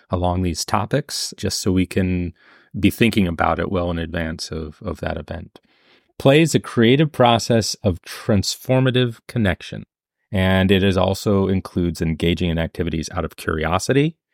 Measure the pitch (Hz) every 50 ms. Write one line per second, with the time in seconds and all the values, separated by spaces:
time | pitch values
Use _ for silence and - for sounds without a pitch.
0 | _ _ 92 87 90 90 87 92 92 87 80 - - - - 101 107 - - 143
1 | - - - - - - - - - 98 - - - 101 92 92 90 - - 101
2 | 95 92 90 90 87 85 - _ _ _ - _ _ _ - 101 104 95 - -
3 | 120 113 - 107 95 87 85 - 82 82 82 80 - - - 90 87 87 85 85
4 | 82 82 82 85 82 80 82 82 - - 82 80 80 76 - _ - 90 87 -
5 | - 82 82 82 - - 85 85 90 - - - _ _ _ _ _ _ _ _
6 | _ _ _ - - 139 139 156 165 147 - 117 - - - 123 113 117 131 143
7 | 160 147 - - 123 120 117 113 - - 120 117 101 - - - - 101 85 -
8 | _ - - - - - 107 98 - - - - - - 131 131 131 131 120 127
9 | 127 120 117 - _ - - 120 107 92 82 - - - - 52 53 - _ _
10 | _ _ _ _ _ _ 104 95 92 95 95 95 95 95 101 92 95 98 87 92
11 | 90 95 98 - - 110 101 98 95 95 95 95 - - - 92 87 87 80 -
12 | 85 80 80 - 82 85 85 - 92 87 82 82 82 78 - - 85 85 82 80
13 | 76 - - 82 80 78 - - - - 80 78 78 78 87 92 - - 131 139
14 | 147 165 - _ _ _